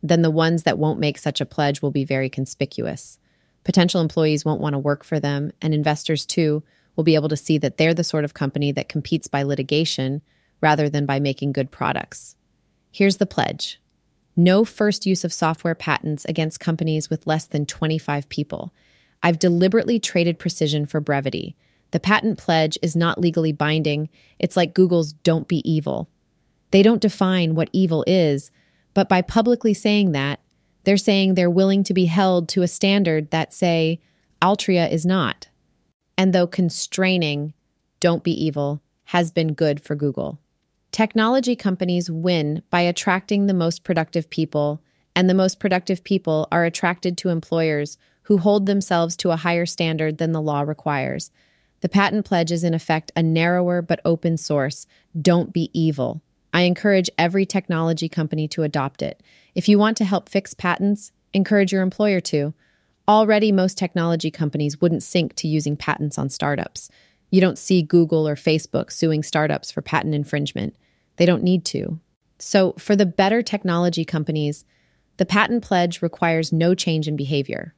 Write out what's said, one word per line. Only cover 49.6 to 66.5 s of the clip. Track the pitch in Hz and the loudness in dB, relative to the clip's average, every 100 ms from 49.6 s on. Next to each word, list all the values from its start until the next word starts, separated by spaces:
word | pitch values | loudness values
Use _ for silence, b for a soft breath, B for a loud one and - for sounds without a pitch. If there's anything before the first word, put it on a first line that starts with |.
| 170 | -2
standard | - 165 160 156 156 | -2 -2 0 -2 -2
than | 165 | -2
the | 160 | -2
law | 151 147 | -2 -2
requires. | 147 151 - 143 131 131 - _ _ _ _ _ | -4 -4 -4 -2 -4 -6 -10 _ _ _ _ _
The | 185 | -2
patent | 202 196 208 | 2 2 0
pledge | 202 180 165 | 0 0 0
is, | 170 | 0
in | 170 | 0
effect, | 165 - 160 - | -2 0 -2 -2
a | - | -2
narrower | 165 160 170 180 175 175 | 0 2 2 2 2 0
but | 170 165 | 0 -2
open | - 165 175 165 | 0 0 0 -2
source | - 147 135 - - b b 165 | 0 0 0 -4 -16 b b -2
"Don't | 156 175 - | 2 4 2
be | - 165 | -2 -2
evil." | 165 160 139 123 156 _ _ _ | 0 0 0 -4 -4 _ _ _
I | 170 | 0
encourage | 180 180 214 196 180 - | 2 2 2 2 2 0
every | 170 196 | 0 0
technology | 190 196 - 165 165 165 160 | -2 -4 -2 -2 0 -2 -4
company | - 156 156 156 | -4 -4 -2 -4
to | - | -4
adopt | 156 147 135 _ | -4 -2 -4 _
it. | - - b b b | -10 -10 b b b
If | - 190 | -4 4
you | 208 | 4
want | 214 220 | 4 0
to | 196 | 0
help | 190 - | -2 -2
fix | 196 196 | -4 -4
patents, | - 180 175 202 202 - _ _ | -6 -4 0 0 -2 -6 _ _
encourage | 196 190 208 196 | -2 2 2 2
your | 190 | 0
employer | 185 - 208 190 | -2 0 0 2
to. | - 151 143 - _ _ _ _ - | 0 -2 -2 -6 _ _ _ _ 4
Already, | 214 220 214 214 | 4 6 4 4
most | 196 185 - | 4 2 0
technology | 185 180 170 165 160 | -4 -2 0 0 -2
companies | - 156 151 147 139 | -2 -4 0 -4 0
wouldn't | 175 160 | 0 0
sink | - 180 160 | 0 0 0
to | - 160 | -4 -2
using | 156 151 147 | -2 -2 -4
patents | - - 147 147 | -4 -2 -2 -4
on | 139 | -6
startups. | - 143 | -2 -2